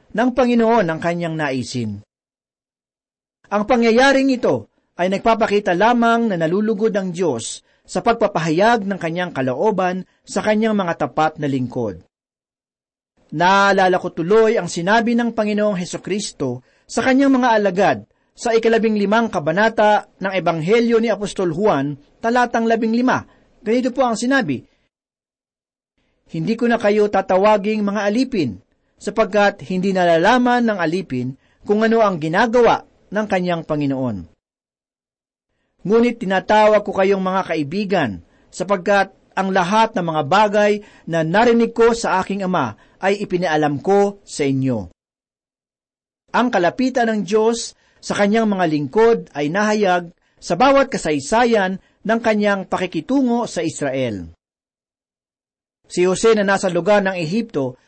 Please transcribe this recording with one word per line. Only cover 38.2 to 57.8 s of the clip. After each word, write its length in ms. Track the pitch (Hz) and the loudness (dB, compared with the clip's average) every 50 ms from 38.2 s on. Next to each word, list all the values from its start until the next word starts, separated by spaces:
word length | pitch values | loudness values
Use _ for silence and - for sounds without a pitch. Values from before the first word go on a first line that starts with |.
| - _ _ _ _ _ | -14 _ _ _ _ _
sapagkat 640 | - - 180 180 202 190 170 202 202 202 196 196 _ _ _ _ _ | -10 -10 -4 -4 -4 -4 0 0 0 0 0 -2 _ _ _ _ _
ang 180 | - 190 190 190 | -6 -4 -2 -2
lahat 400 | 196 175 170 208 220 226 220 226 | -2 -2 0 2 0 0 0 -2
ng 120 | 208 175 165 | -6 -6 -4
mga 120 | 156 156 151 | -4 -4 -2
bagay 460 | 135 175 202 220 214 196 208 208 208 208 208 208 - - - _ | 0 2 2 2 2 2 2 2 2 0 -2 -6 -14 -20 -20 _
na 160 | - 165 165 160 | -6 -4 -2 -2
narinig 480 | 160 170 208 233 247 233 233 233 226 | 0 0 2 2 4 4 2 2 0
ko 240 | 226 - 226 233 233 | 2 4 4 4 4
sa 240 | 233 - 180 165 185 | 2 -2 -2 0 -2
aking 240 | 185 - 196 202 196 | -2 -2 -4 -4 -4
Ama 320 | 185 185 170 139 113 107 - _ _ _ _ | -2 -2 -2 -2 -2 -6 -12 _ _ _ _
ay 240 | - 190 202 202 208 | -2 -2 0 0 -4
ipinaalam 560 | - 180 175 180 175 156 156 151 147 147 135 | -4 -4 -2 -2 0 0 2 0 0 0 -2
ko 400 | - 185 196 202 202 202 202 - _ | 0 2 4 4 4 2 0 -6 _
sa 160 | - - - 151 | -18 -6 -4 -2
inyo." 480 | 139 135 135 131 131 123 110 95 85 _ _ _ _ _ _ _ _ _ _ _ _ _ _ _ _ _ _ _ _ _ _ _ _ _ _ _ _ - | 0 0 0 0 -2 -2 -4 -6 -10 _ _ _ _ _ _ _ _ _ _ _ _ _ _ _ _ _ _ _ _ _ _ _ _ _ _ _ _ -2
Ang 160 | 190 233 247 | 0 0 2
kalapitan 640 | 240 196 175 170 - - 247 262 254 254 233 226 220 | 0 2 0 0 0 0 -2 -2 0 0 0 0 -2
ng 60 | 214 190 | -4 -4
Diyos 560 | 165 208 214 214 226 233 226 - - - _ _ _ _ _ | 0 0 2 2 2 0 -2 -6 -12 -14 _ _ _ _ _
sa 160 | - - 185 | -10 -8 -2
kanyang 320 | - 208 202 208 226 226 214 | 0 0 2 2 2 2 0
mga 160 | 202 185 185 165 | 0 0 0 0
lingkod 500 | 151 147 151 131 131 214 226 233 233 - - - _ | 0 -2 -4 -2 2 2 4 4 4 2 -2 -10 _
ay 120 | 147 147 147 160 | -6 -4 -2 -2
nahayag 600 | 202 214 214 214 214 208 185 180 180 175 170 - _ _ _ _ _ | -2 0 0 0 0 2 2 0 0 -2 -6 -18 _ _ _ _ _
sa 160 | - - 180 | -6 -6 0
bawat 360 | 165 240 277 277 277 269 269 - | 2 4 4 4 4 2 2 -2
kasaysayan 880 | 180 - 165 156 143 135 - 220 226 254 240 233 214 190 185 190 185 _ _ _ _ _ | -6 -4 -2 -2 -2 -2 0 0 2 2 4 2 2 0 -2 -4 -6 _ _ _ _ _
ng 160 | 196 226 226 | -2 -2 0
kanyang 480 | 233 226 220 208 208 208 202 190 185 - | 0 0 0 2 2 0 0 -2 -4 -6
pakikitungo 800 | - 180 277 277 - 170 151 - 254 285 269 240 233 240 214 - | -4 -4 -4 -4 -6 -8 -4 -2 0 0 2 0 0 -2 -2 -4
sa 160 | - 185 160 | -6 -4 -4
Israel. 640 | 160 135 - 147 139 127 139 131 120 107 95 87 82 85 _ _ _ _ _ _ _ _ _ _ _ _ _ _ _ _ _ _ _ _ _ _ _ _ _ _ _ _ _ _ _ | -4 -4 -4 -4 -4 -2 -2 -2 -4 -4 -6 -10 -14 -18 _ _ _ _ _ _ _ _ _ _ _ _ _ _ _ _ _ _ _ _ _ _ _ _ _ _ _ _ _ _ _
Si 160 | - - 180 | -2 0 0
Jose 320 | 185 185 180 - 226 226 | 0 0 2 4 4 4
na 80 | 208 196 | 4 2
nasa 240 | 196 196 190 - 190 | 0 0 0 0 -2
lugar 320 | 170 170 170 196 208 208 | -2 -2 0 2 2 2
ng 160 | 196 190 190 | 2 0 -4
Ehipto 640 | 180 170 151 180 233 226 226 - 151 135 127 131 _ | -4 -6 -4 -4 -4 -4 -4 -6 -6 -6 -6 -8 _